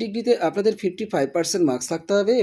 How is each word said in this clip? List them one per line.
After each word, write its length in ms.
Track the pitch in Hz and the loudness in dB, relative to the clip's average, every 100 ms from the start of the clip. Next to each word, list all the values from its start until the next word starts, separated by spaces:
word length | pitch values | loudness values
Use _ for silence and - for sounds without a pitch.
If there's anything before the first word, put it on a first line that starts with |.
ডিগ্রিতে 300 | 220 214 233 226 170 | -4 -2 0 2 0
আপনাদের 260 | 202 208 208 | 0 0 0
ফিফটি 240 | 190 180 214 | -2 -4 -4
ফাইভ 140 | 170 139 175 | 0 0 0
পার্সেন্ট 280 | 170 196 160 | -2 0 0
মার্কস 180 | 127 - | 0 -4
থাকতে 200 | 165 165 202 | -6 0 0
হবে 140 | 202 247 | 2 2